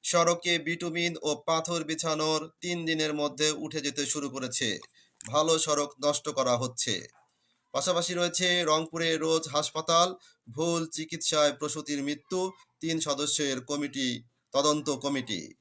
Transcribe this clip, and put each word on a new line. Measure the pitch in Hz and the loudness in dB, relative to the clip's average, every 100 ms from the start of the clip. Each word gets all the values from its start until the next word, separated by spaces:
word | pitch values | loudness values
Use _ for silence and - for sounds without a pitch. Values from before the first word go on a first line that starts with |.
সড়কে | - 175 170 170 175 170 | 2 4 4 4 2 2
বিটুমিন | 156 170 175 165 170 165 | 0 -4 -2 0 0 0
ও | 151 147 - | -2 -2 0
পাথর | 160 160 170 | 0 2 -2
বিছানোর | 156 160 165 156 156 156 160 _ | -2 -2 0 2 2 2 -2 _
তিন | 175 175 | -4 -4
দিনের | 165 160 156 | 0 0 0
মধ্যে | 151 147 131 151 147 | 0 -2 2 0 0
উঠে | 156 156 | -4 -4
যেতে | 143 135 139 | -4 -4 -4
শুরু | 151 143 | -2 -4
করেছে, | 131 123 - 120 95 - _ _ _ | -6 -4 -2 -2 -2 -8 _ _ _
ভালো | - 139 160 160 | -2 2 4 2
সড়ক | 156 147 147 - | 2 0 0 -2
নষ্ট | 143 147 151 | 0 0 -2
করা | 147 127 120 | -2 2 2
হচ্ছে। | 127 - - 95 - _ _ _ _ _ _ | 0 -4 -2 -2 -4 _ _ _ _ _ _
পাশাপাশি | - 180 170 175 | -2 0 0 0
রয়েছে | 175 175 175 180 175 | 0 0 2 2 2
রংপুরে | 165 156 165 165 165 160 | 4 2 0 -2 0 0
রোজ | 160 160 156 | 2 0 2
হাসপাতাল, | 143 151 160 160 165 180 185 - _ - | -2 -2 -4 2 4 4 0 -18 _ -16
ভুল | 123 170 170 160 | -4 0 0 -2
চিকিৎসায় | - 156 165 - 151 147 | -6 -6 -4 0 4 4
প্রসূতির | 127 147 156 147 147 | 2 -6 -6 -4 -4
মৃত্যু, | 139 147 _ 185 185 - - _ | -4 -6 _ -2 -2 -6 -20 _
তিন | 160 165 | -4 -2
সদস্যের | 156 139 147 - 143 131 | 0 -2 0 0 0 -2
কমিটি, | 127 147 143 131 127 120 - _ _ | -4 -4 -4 -2 -2 -2 -8 _ _
তদন্ত | 139 147 151 143 135 | 2 4 2 0 -2
কমিটি। | 139 139 123 95 76 - | -2 -2 -2 -6 -8 -18